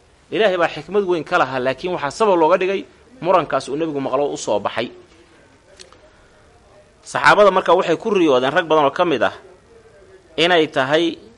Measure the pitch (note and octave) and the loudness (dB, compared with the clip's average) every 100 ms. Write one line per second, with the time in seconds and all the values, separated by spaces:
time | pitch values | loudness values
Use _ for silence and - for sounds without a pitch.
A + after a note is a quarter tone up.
0 | _ _ _ D#3 G#3+ F3+ E3 D#3 D3 G3+ | _ _ _ -2 0 0 -2 -4 -6 -4
1 | F#3+ F3 D3 F3 C3+ C3 B2+ C3 F3+ E3+ | -2 -2 0 0 0 -2 -4 -4 -6 -6
2 | C#3+ - A3 F3+ D#3 F#3 F#3 G3 - _ | -6 -2 2 4 4 2 0 -4 -8 _
3 | _ - D#3+ F#3 C#3 C3+ B2+ C#3+ E3 C#3+ | _ -8 0 0 0 -4 -4 -6 -6 -4
4 | C3+ C3 C#3+ D3+ - G#2 G2+ A2 A#2+ - | -4 -2 -2 -4 -4 -4 -2 -6 -8 -10
5 | - _ _ _ _ _ _ - - - | -20 _ _ _ _ _ _ -20 -20 -20
6 | - _ _ _ _ _ _ _ _ _ | -20 _ _ _ _ _ _ _ _ _
7 | - B2+ C#3+ F3 G#3 F#3+ F#3 F3 F3 D#3+ | -10 -2 2 6 6 4 2 2 2 -2
8 | A3+ G3 D#3+ B2+ C3 D#3 E3 D#3 C#3 - | -2 0 2 2 2 -2 0 2 2 0
9 | F3 B2+ F#2+ - - - _ - - - | -2 0 -2 -4 -18 -20 _ -20 -20 -20
10 | - - _ - E3+ F3 D#3 D3 C3 D#3 | -20 -20 _ -2 2 2 2 -2 0 0
11 | E3+ - - | 0 -4 -14